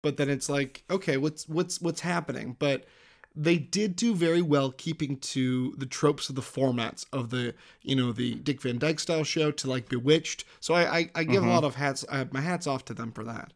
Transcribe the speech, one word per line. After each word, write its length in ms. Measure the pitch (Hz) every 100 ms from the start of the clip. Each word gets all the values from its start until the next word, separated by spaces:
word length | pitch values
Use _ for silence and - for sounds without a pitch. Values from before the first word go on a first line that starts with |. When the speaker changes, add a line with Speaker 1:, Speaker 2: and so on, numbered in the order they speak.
Speaker 1:
But 140 | 151 135
then 120 | 139
it's 200 | 139 -
like, 340 | 143 135 - _
"Okay, 260 | 185 190 135
what's, 300 | 151 151 -
what's, 320 | 160 175 -
what's 200 | 170 165
happening?" 560 | 170 175 - 131 - 123
But 260 | 147 135 - _ - _ -
they 240 | - 151 170
did 380 | 135 185 214 175
do 180 | 233
very 280 | 196 170 170
well 320 | 170 143 135
keeping 440 | 131 170 160 143 135
to 560 | - 135 127 127 127 -
the 80 | 131
tropes 420 | - 147 139 -
of 80 | 135
the 60 |
formats 640 | - - 135 123 113 - -
of 160 | 135 117
the, 260 | 127 123 - - -
you 140 | - 135
know, 160 | 123
the 240 | 117 123 117
Dick 260 | - 135
Van 160 | 131 120
Dyke 220 | 151 156
style 240 | - 160
show 280 | 147 - 151
to, 180 | 147 131
like, 180 | 127 117
Bewitched. 560 | 127 123 160 - - - -
So 140 | -
I, 240 | 170 170 170
I, 140 | 170 170
I 80 |
give 180 | 160 196
Speaker 2:
Mm-hmm. 60 | 180
Speaker 1:
a 20 |
lot 140 | 175
of 120 | 147 131
hats, 280 | 143 135 -
uh, 160 | 139 127
my 100 | 135
hats 260 | 160 175 160
off 160 | 131 -
to 80 |
them 200 | 117 113
for 100 | 113
that. 300 | 113 117 -